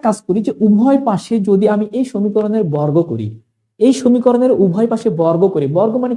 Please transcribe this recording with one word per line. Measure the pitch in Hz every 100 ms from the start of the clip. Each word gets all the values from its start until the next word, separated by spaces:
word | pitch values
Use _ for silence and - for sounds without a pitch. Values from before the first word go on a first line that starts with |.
| 220
কাজ | 208 -
করি | 208 208
যে | - 214
উভয় | 208 262 277 277
পাশে | 190 - 226 196
যদি | 190 208 208
আমি | 214 247
এই | 262
সমীকরণের | 202 208 214 208 220 175 147
বর্গ | 147 156 170
করি, | 113 107 113 _ _ _ -
এই | 247 262
সমীকরণের | 247 247 240 247 254 -
উভয় | 190 180 226
পাশে | 226 220 160
বর্গ | 165 165 190
করি, | 190 139 165
বর্গ | 220 247
মানে | 247